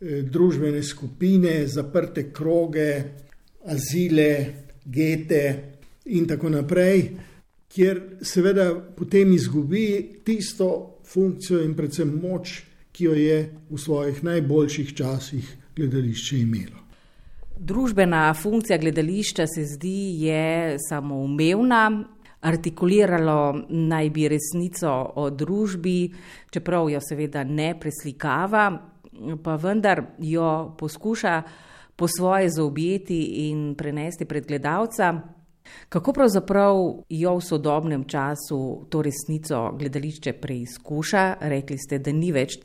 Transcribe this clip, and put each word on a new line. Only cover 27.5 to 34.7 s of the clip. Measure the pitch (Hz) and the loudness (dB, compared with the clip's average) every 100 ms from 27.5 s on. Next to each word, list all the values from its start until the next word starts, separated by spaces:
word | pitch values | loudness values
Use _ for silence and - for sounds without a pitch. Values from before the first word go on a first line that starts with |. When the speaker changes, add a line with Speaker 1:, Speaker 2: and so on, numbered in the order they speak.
| 151 160 165 | -2 -2 -4
Speaker 2:
preslikava, | 151 147 151 131 151 135 196 214 208 175 - _ - - 117 156 | -6 -6 -10 -6 -2 -2 0 2 2 0 -12 _ -20 -14 -10 -8
pa | 160 156 | -4 -2
vendar | 180 214 202 165 120 - | 0 2 2 2 -2 -8
jo | 156 165 165 156 160 - | -2 0 2 0 -4 -8
poskuša | 156 - 214 226 196 165 160 - - - - - | -10 -6 -4 -2 0 0 -4 -18 -20 -20 -20 -4
po | 170 | -2
svoje | - 185 190 180 | 0 2 4 2
zaobjeti | 151 151 151 170 190 - 165 156 110 151 | 2 -2 0 -2 -2 -2 -2 -2 -4 -4
in | 151 147 | -2 -4
prenesti | 143 147 147 160 170 | -4 -6 -4 -6 -8
pred | 160 147 147 | -6 -6 -4
gledalca. | 143 147 | -4 -2